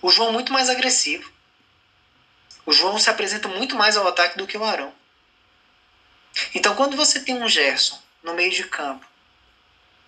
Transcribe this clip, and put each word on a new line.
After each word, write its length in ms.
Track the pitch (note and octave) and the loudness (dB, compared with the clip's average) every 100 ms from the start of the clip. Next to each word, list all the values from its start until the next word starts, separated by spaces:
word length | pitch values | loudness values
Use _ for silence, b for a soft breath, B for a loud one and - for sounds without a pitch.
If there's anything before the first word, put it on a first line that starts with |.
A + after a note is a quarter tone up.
O 80 | F#3 | 2
João 240 | - A3+ | 2 2
muito 200 | A3+ B3+ | 0 0
mais 180 | C4+ B3+ | 0 2
agressivo. 600 | B3+ B3+ B3 D4 E4 - _ _ _ _ _ _ _ _ _ _ _ - - | 2 0 0 0 -4 -10 _ _ _ _ _ _ _ _ _ _ _ -20 -8
O 80 | - | 2
João 240 | D3+ F#3+ G#3 | 2 4 2
se 140 | A3+ | 2
apresenta 380 | G#3+ G3+ G#3+ G#3 | 2 0 -4 -6
muito 260 | F#3+ C4 | -4 -2
mais 220 | B3+ G#3 G#3 | 2 2 4
ao 100 | F#3 | 2
ataque 320 | E3+ F3 F#3+ | 2 0 0
do 80 | G3 | -8
que 100 | G#3 | -6
o 60 | |
Arão. 320 | A3 F3 C#3 - _ _ _ _ _ _ _ _ _ _ _ _ _ - B | -4 -4 -6 -14 _ _ _ _ _ _ _ _ _ _ _ _ _ -8 B
Então, 200 | F#3 G#3 | 0 2
quando 220 | G3+ C#4 C#4 | 2 0 2
você 240 | D4 - | 0 0
tem 140 | - B3 | -4 -4
um 40 | A3+ | 0
Gerson 540 | D#3+ C#3 C3 - - - _ | 2 2 2 -2 -4 -18 _
no 100 | E3 | -8
meio 180 | E3+ F3+ | -2 -2
de 140 | F#3 | -2
campo 420 | F#3+ - D3 C3 - _ _ _ _ _ _ _ _ _ | -6 -6 -8 -10 -16 _ _ _ _ _ _ _ _ _